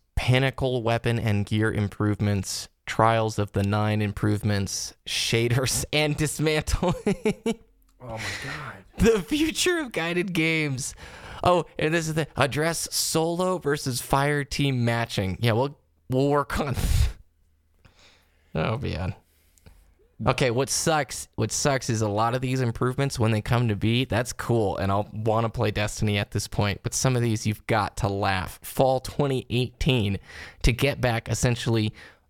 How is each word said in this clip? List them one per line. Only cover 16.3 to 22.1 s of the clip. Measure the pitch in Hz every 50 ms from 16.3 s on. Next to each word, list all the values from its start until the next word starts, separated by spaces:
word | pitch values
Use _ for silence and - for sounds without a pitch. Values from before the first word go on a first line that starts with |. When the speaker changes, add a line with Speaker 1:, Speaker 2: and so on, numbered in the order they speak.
Speaker 1:
work | 143 147 139 - - -
on | 156 139 - -
<laughs> | - - - - - - - - - _ _ _ _ _ _ _ _ _ _ _ _ - _ _ - - _ _ _ _ _ _ _ _ -
Oh, | 156 160 - -
man. | - - 92 87 82 - - - - _ _ _ _ _ _ _ _ _ - - - _ _ _ _ _ _ _ - 110
Okay, | 131 127 - 139 123
what | 113 127 135 -
sucks, | - - - 170 156 151 143 - - - - - -
what | - 110 107
sucks | - - - 147 135 135 - -
is | 117 107 110
a |
lot | 104